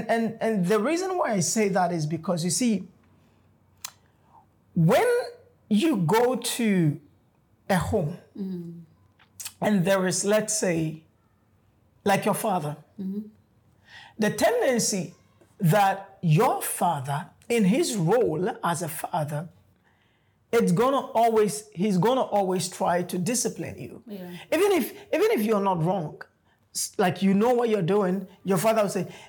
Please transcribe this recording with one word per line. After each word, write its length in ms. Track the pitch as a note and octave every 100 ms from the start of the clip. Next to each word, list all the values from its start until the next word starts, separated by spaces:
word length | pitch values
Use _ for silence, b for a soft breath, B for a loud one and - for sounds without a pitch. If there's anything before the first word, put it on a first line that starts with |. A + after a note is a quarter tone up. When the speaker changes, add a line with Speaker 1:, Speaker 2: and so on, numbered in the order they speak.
| A3
Speaker 1:
and, 140 | A#3 A3+ -
and 240 | - F3+ F3
the 120 | G#3+
reason 380 | A#3+ E4+ F#4+ F4+
why 140 | D4+
I 80 | G3+
say 280 | D3 A3+ G3+
that 220 | F#3 F3
is 140 | E3+ D3+
because, 380 | D#3+ F#3+ F3
you 60 | F3
see, 360 | - B3 G#3+ - _ _ _ _ _ _ _ _ _ - b b b b b b _ _
when 320 | F3 D#3+ C#4+ A#4+ A#4+ - - _ _ _
you 280 | G#3+ E4 G#3+
go 380 | D#3+ A3 B3 C4
to 640 | - - A3 F#3 D#3 C#3 - _ _ _ _ _ -
a 80 | F#3
home 400 | - D3 D3 F3+ - -
Speaker 2:
Mm. 420 | F#3+ F3+ E3+ E3+ E3 _ _ _ _ - - -
Speaker 1:
and 240 | G#3+ G#3
there 220 | E3+ G3 F#3
is, 180 | F3+
let's 340 | G3 G#3+ G#3+ -
say, 440 | F#3+ E3 D#3 D#3 _ _ _ _ _ _ _ _ _ _
like 200 | G3+ G3
your 100 | G#3+
father, 420 | - E3+ F3+ D3 D3 - -
Speaker 2:
Mm-hmm. 200 | F#3+ G3+ G#3+ - _ _ _ _ B B B -
Speaker 1:
the 120 | G#3
tendency 840 | G#3 D4+ B4 C#4 A#3 - G3 D#3 - _ _ _ -
that 580 | E3 G#3 G3 F#3+ - -
your 400 | E3+ D#3 B3+ F#4+
father, 640 | - - F3+ D3 C3 D3 - _ -
in 160 | A#3
his 320 | F#3 C4 D#4 A3
role 520 | D#3+ A#3+ F#3 D#3 G#3+ -
as 180 | F3 E3
a 60 | D#3+
father, 600 | D#3+ - E3+ D3 D3 F3 - _ _ _ _ _ _ _ _ _
it's 200 | A#3 F#3
gonna 280 | F3 B3+ C4+ - A3+
always, 440 | A#3 A3 G#3 - -
he's 260 | E3 G#3+ F#3
gonna 240 | G#3+ C4
always 460 | - G3+ F#3+ F#3 F3+
try 340 | - F#3 F3+
to 160 | F3+ F3+
discipline 600 | F3+ B3 G3+ - C3 G2+
you. 240 | - - A#3
Speaker 2:
Yeah. 240 | G3+ F3+ F3 B
Speaker 1:
Even 200 | D#4 G4+
if, 200 | F4 A3 B B
even 180 | D#4+ A4
if 100 | G4
you're 180 | G#3+ G#3
not 220 | G3 F3
wrong, 360 | D#3+ F#3+ D3+ - - _ _ _ _
s-, 180 | - - -
like, 240 | F3+ -
you 120 | F#3+
know 180 | G3 A#3
what 140 | A#3+ A#3
you're 140 | G#3 E3 G#3
doing, 300 | F#3 F#3+ F#3 B
your 140 | - F#3
father 240 | A3 A3
will 60 | G3+
say, 180 | G3 F3 B